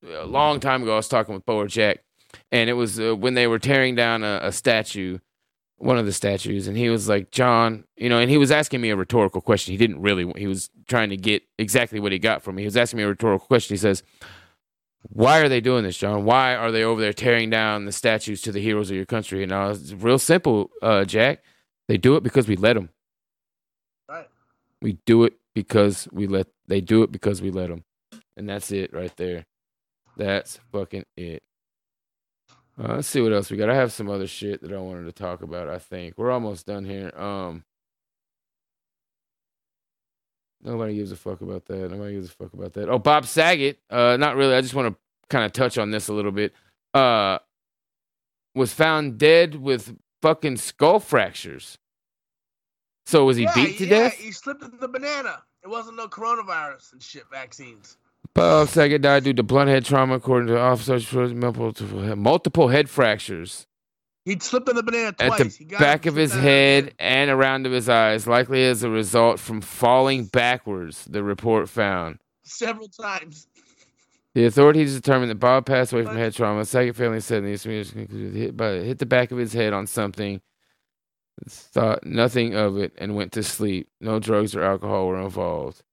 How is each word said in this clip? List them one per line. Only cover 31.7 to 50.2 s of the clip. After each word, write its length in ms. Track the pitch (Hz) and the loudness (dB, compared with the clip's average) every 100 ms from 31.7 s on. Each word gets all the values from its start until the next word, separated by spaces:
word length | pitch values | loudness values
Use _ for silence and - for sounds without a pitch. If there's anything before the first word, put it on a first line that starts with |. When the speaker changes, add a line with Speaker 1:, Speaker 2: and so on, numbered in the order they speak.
| _ _ _ _ _ _ _ _ _ _ - | _ _ _ _ _ _ _ _ _ _ -12
Speaker 1:
Uh, 160 | 113 123 | -8 -6
let's 120 | 147 | -4
see 120 | 143 | 0
what 120 | 113 | 2
else 180 | 104 95 | 0 -2
we 60 | 101 | -4
got. 120 | 107 | 0
I 40 | |
have 180 | 131 123 | 0 0
some 160 | - 101 | -4 -8
other 160 | 101 95 | -8 -8
shit 360 | - 104 101 | -10 -10 -10
that 100 | 82 | -10
I 60 | 98 | -12
wanted 260 | 92 92 | -12 -12
to 80 | 82 | -14
talk 300 | - 95 87 | -12 -12 -10
about, 260 | 90 85 82 | -12 -12 -10
I 100 | 87 | -12
think. 360 | - 92 87 - | -14 -16 -16 -8
We're 140 | 117 | -4
almost 360 | 127 113 95 - | -4 -4 -12 -12
done 180 | 101 | -12
here. 260 | 98 98 95 - | -10 -12 -14 -12
Um, 460 | 98 101 92 85 - _ _ _ _ _ _ _ _ _ _ _ _ _ _ _ _ _ _ _ _ _ _ _ _ _ _ _ _ _ | -10 -10 -10 -14 -20 _ _ _ _ _ _ _ _ _ _ _ _ _ _ _ _ _ _ _ _ _ _ _ _ _ _ _ _ _
nobody 320 | - 117 110 104 | -12 -8 -6 -6
gives 160 | 101 | -8
a 40 | 95 | -10
fuck 240 | - 95 | -12 -12
about 260 | 90 95 _ | -12 -14 _
that. 240 | 95 92 | -12 -10
Nobody 240 | 95 101 | -12 -12
gives 140 | 101 92 | -12 -14
a 40 | |
fuck 200 | _ 92 | _ -20
about 200 | 92 92 | -14 -14
that. 140 | 95 104 | -10 -2
Oh, 100 | 123 | 0
Bob 280 | 117 151 123 | 4 2 2
Saget. 520 | - 160 175 139 139 _ | 2 2 4 0 -4 _
Uh, 260 | 120 120 123 | 2 4 4
not 180 | 147 131 | 2 2
really. 180 | 135 | 4
I 60 | 131 | 4
just 140 | 127 | 2
wanna 200 | 131 120 95 _ _ _ | -2 -2 -4 _ _ _
kinda 200 | 135 107 | 0 0
touch 280 | 113 127 123 | 0 0 0
on 120 | 104 | -2
this 180 | 107 101 | -4 -4
a 40 | |
little 200 | 104 101 | -4 -4
bit. 200 | 98 104 _ _ _ _ | -2 -6 _ _ _ _
Uh, 440 | 139 131 117 98 92 _ _ _ _ _ _ _ _ _ _ _ | 2 4 4 2 -2 _ _ _ _ _ _ _ _ _ _ _
was 180 | 131 127 | -2 -2
found 460 | - 160 156 147 110 | 2 2 2 -2 2
dead 380 | 151 165 170 151 | 6 6 6 0
with 400 | 135 127 107 117 _ _ | -4 -4 -4 -20 _ _